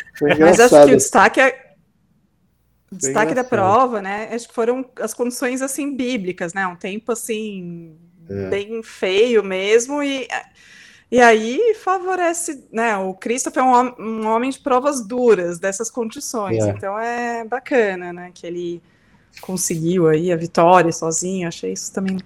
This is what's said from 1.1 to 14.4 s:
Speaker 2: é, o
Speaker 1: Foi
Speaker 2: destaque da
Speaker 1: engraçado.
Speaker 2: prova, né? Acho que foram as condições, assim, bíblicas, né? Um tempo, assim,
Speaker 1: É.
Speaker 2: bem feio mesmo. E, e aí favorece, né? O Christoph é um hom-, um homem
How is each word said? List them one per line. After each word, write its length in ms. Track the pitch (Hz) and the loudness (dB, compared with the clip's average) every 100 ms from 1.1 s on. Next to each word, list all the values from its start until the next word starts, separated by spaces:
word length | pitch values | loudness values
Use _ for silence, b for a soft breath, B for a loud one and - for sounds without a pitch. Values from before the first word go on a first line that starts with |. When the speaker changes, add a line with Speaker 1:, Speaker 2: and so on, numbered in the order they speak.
| 240 202 254 | 4 4 4
Speaker 2:
é, 60 | 262 254 - _ _ _ _ _ _ _ _ _ _ _ _ | 2 0 -10 _ _ _ _ _ _ _ _ _ _ _ _
o 40 | 190 | -10
Speaker 1:
Foi 20 | |
Speaker 2:
destaque 380 | 131 139 214 254 | -4 -2 -2 -2
da 60 | |
Speaker 1:
engraçado. 80 | 247 | -2
Speaker 2:
prova, 520 | 220 190 220 254 226 | 0 2 2 2 -2
né? 280 | 190 208 220 | -6 -8 -8
Acho 140 | 226 233 | -10 -8
que 60 | - | -4
foram 300 | 226 254 254 - | -2 -2 -6 -10
as 140 | 214 | -10
condições, 480 | - 247 240 262 254 | -6 -6 -4 -4 -4
assim, 340 | 269 294 285 262 | -6 -6 -6 -4
bíblicas, 580 | 247 254 180 180 175 | -4 -4 -6 -8 -8
né? 120 | 196 190 | -6 -6
Um 100 | 170 | -6
tempo, 340 | 202 202 - | -10 -8 -6
assim, 840 | 220 - 214 220 196 175 170 165 160 170 175 165 | -8 -6 -8 -8 -10 -12 -14 -16 -20 _ _ -12
Speaker 1:
É. 200 | - 190 | -8 -6
Speaker 2:
bem 320 | 196 202 226 | -6 -6 -12
feio 600 | 226 - 190 190 247 226 | -14 -6 -2 2 2 2
mesmo. 580 | 196 185 196 226 247 285 | 0 -4 2 2 0 -4
E, 240 | 285 269 247 - - b b b b b _ | -4 -6 -8 -10 -12 b b b b b _
e 80 | 240 | 4
aí 560 | 240 226 220 262 466 427 | 6 6 2 0 0 0
favorece, 880 | - 381 359 370 349 339 - 277 - | -2 -2 -2 -2 -2 -4 -8 -12 -10
né? 240 | 220 233 208 | -4 -2 -2
O 160 | 190 | -4
Christoph 440 | 190 226 247 320 - | -4 -2 -2 -2 0
é 60 | |
um 100 | 262 | 4
hom-, 220 | 247 254 247 | 4 2 -4
um 280 | 214 220 220 | -8 -4 -2
homem 220 | 226 | 0